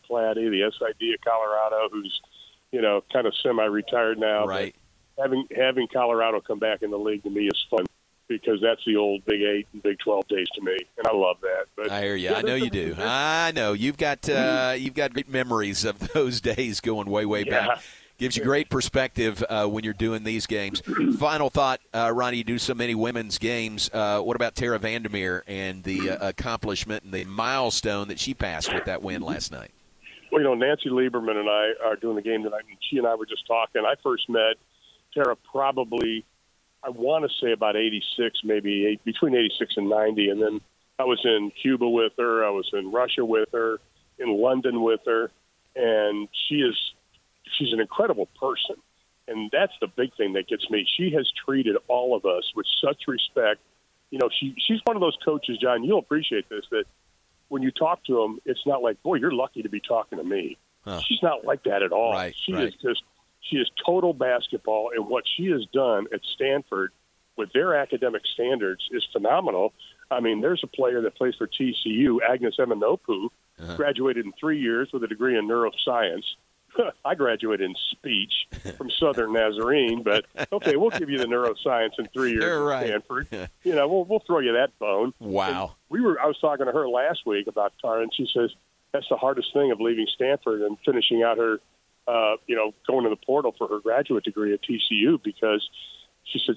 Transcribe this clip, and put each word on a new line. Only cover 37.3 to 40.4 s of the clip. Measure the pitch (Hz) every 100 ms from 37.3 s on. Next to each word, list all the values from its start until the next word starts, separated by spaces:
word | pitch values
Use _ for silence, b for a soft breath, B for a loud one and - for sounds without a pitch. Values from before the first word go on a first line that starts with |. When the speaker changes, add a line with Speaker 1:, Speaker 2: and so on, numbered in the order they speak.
| -
Speaker 1:
say | 123
about | 107 107 104
eighty-six, | 110 107 - - 117 -
maybe | 107 107 101 101 104
eight, | 107
between | - 110 160
eighty-six | 123 110 - 110 -
and | 101
ninety. | 107 110 107 101
And | 101